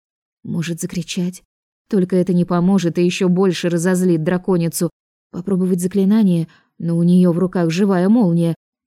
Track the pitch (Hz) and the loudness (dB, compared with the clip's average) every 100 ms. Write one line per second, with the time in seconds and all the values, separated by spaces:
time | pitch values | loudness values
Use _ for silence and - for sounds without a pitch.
0 | _ _ _ _ - 170 160 165 175 180 | _ _ _ _ -10 -6 -6 -8 -8 -8
1 | 160 - 180 180 _ _ _ _ _ 208 | -8 -6 -6 -8 _ _ _ _ _ -2
2 | 180 185 180 175 175 175 175 196 165 160 | 0 0 0 0 0 0 2 2 0 0
3 | 180 175 185 180 196 165 175 170 175 180 | 0 0 0 2 0 0 -2 -2 0 0
4 | 185 165 156 180 180 180 165 - 170 - | 2 0 0 -2 0 -2 -2 -4 -6 -6
5 | _ _ _ 165 180 185 180 185 180 196 | _ _ _ -12 -4 -2 0 0 -2 0
6 | 190 220 202 170 160 _ _ - 170 170 | 2 2 2 0 -4 _ _ -10 -4 0
7 | 170 180 180 165 180 180 170 165 202 185 | 4 4 4 2 -2 -2 -2 0 0 2
8 | 185 233 190 170 170 160 _ _ | 2 2 2 0 0 -4 _ _